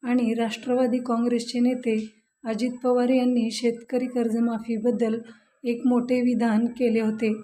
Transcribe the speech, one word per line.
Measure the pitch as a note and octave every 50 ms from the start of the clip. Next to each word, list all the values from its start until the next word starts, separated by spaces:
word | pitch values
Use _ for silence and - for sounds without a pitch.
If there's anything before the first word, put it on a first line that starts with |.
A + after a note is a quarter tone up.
| -
आणि | A#3+ B3 B3+ A#3+ A3 A3+
राष्ट्रवादी | A#3 A3+ A3+ A3 - - C#4 B3 B3+ B3+ A#3+ B3 B3
काँग्रेसचे | B3 - A#3 A3+ A#3 A#3+ A#3+ A#3 A#3 - - B3
नेते | A#3+ B3 B3+ B3+ B3+ A#3+ A3 A3 A3 - _ _ _ _ _ _ _
अजित | A#3+ A3 G3+ A#3 B3+ B3 - -
पवार | B3+ B3 B3 B3 B3
यांनी | C4 B3+ B3 B3 B3 A#3+ A3 A3+
शेतकरी | G#3+ - B3 A#3+ A#3 A#3 - _ - B3 B3+
कर्जमाफीबद्दल | B3+ B3 B3 A#3 A#3 G#3+ A#3 A#3 A#3 A3+ A3 A3 A#3 A#3 A3 G#3+ B3 A3+ G3+ A#3 A3 A3 A3+ - - - - _ _ _ _ -
एक | A#3+ A#3+ A#3 -
मोठे | B3+ B3 A#3+ A#3+ B3 B3+ B3+ A#3+
विधान | B3 B3 G#3 A#3 A#3 G#3+ G#3+ A#3 A#3 A#3 -
केले | B3+ A#3 A3 A3+
होते. | A3 G#3+ A3 A3 A#3+ G#3+ G#3+ A3